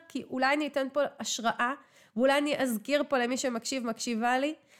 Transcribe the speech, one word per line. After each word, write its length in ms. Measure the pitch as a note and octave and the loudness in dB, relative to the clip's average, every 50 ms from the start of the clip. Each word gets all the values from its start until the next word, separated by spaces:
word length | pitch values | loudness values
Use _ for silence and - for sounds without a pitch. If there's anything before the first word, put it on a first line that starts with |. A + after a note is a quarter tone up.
| - | -4
כי 160 | - - C4 - - | -10 -10 -10 -8 -6
אולי 260 | B3+ B3+ C4 C4 D4 | -2 0 2 2 2
אני 120 | D4+ D4+ | 2 0
אתן 200 | C#4 C#4+ C#4 C4+ B3+ - | -2 -2 -2 -4 0 0
פה 80 | D4 C#4 - - - | 0 0 0 -2 -6
השראה, 540 | A3+ - - - A3 A#3 - - B3 B3 C#4 C#4+ - _ _ - - _ _ | -6 -6 -6 -2 0 -2 0 0 0 -2 -2 -6 -10 _ _ -20 -20 _ _
ואולי 220 | A3 B3+ C4+ C#4 | 2 2 4 4
אני 200 | D4 D4 D4 C#4 | 4 2 0 0
אזכיר 460 | - C4+ B3+ A3+ G#3 G#3 - C#4+ D4 D4 D4 | 0 0 0 0 -2 0 0 0 0 2 2
פה 80 | C#4+ | 0
למי 200 | B3+ A#3+ A#3+ C4 | 0 0 0 -2
שמקשיב, 480 | A#3+ - C4 A#3+ A3+ A#3 - C4+ C4+ A#3 | -2 -2 -2 -2 -4 -4 -4 -4 -4 -4
מקשיבה 540 | A#3+ A3 - - B3 A#3 A3 A#3 A#3+ B3+ C4 | -4 -6 -4 -4 -4 -2 0 0 2 2 2
לי, 160 | C#4 D4+ D#4+ - _ _ - | 0 -2 -4 -8 _ _ -20